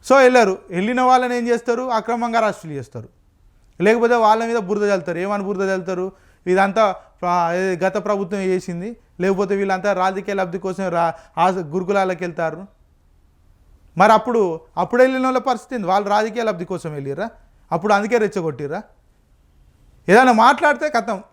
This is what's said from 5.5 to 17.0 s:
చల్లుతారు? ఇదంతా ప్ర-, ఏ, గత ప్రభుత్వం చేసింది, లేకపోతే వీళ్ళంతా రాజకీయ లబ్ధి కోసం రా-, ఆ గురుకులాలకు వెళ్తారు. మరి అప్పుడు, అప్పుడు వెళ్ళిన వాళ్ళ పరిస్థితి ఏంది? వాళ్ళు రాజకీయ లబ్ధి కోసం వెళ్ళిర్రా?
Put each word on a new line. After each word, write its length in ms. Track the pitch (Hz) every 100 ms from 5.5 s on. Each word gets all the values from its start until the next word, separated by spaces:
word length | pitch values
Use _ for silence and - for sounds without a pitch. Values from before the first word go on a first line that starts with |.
| 190 196
చల్లుతారు? 360 | 190 180 180 190 - _ _ -
ఇదంతా 460 | 185 196 208 208 185 - _
ప్ర-, 320 | 180 175 170
ఏ, 80 | 180 190 175
గత 200 | 185 202
ప్రభుత్వం 360 | 202 202 196 202
చేసింది, 560 | 190 185 185 170 196 240 _ -
లేకపోతే 360 | 185 190 196 196
వీళ్ళంతా 360 | 196 185 202
రాజకీయ 420 | 185 185 190 202
లబ్ధి 240 | 196 185 180
కోసం 300 | 190 180 190
రా-, 260 | 170 165 165 - -
ఆ 80 | 180
గురుకులాలకు 760 | 190 156 170 185 202 190 175
వెళ్తారు. 420 | 175 160 165 156 196 _ _ _ _ _ _ _ _ _ _ _ _ -
మరి 140 | 208
అప్పుడు, 300 | 220 220 233 185 165 - -
అప్పుడు 260 | 180 240
వెళ్ళిన 220 | 262 262
వాళ్ళ 140 | 262 254
పరిస్థితి 360 | 269 247 -
ఏంది? 120 | 254 175
వాళ్ళు 220 | 190 202
రాజకీయ 340 | 208 220 226
లబ్ధి 220 | 220 180
కోసం 260 | 190 175 165
వెళ్ళిర్రా? 340 | 147